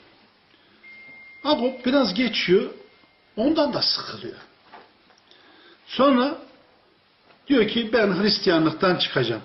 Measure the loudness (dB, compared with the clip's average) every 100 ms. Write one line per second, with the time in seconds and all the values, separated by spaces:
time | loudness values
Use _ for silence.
0 | _ _ _ _ _ _ _ _ -20 -20
1 | -20 -20 -20 -8 -2 0 0 -2 0 2
2 | 2 -2 -2 -2 2 2 0 -10 -20 _
3 | _ _ _ -2 0 2 0 0 -2 -4
4 | -8 -12 -14 -16 -20 _ _ -20 -20 _
5 | _ _ _ -20 _ -20 -20 _ -8 2
6 | 4 4 0 -4 -14 _ _ _ _ _
7 | _ _ _ _ 0 2 2 -2 0 2
8 | 2 2 0 0 2 2 2 0 0 0
9 | -2 -2 -2 -4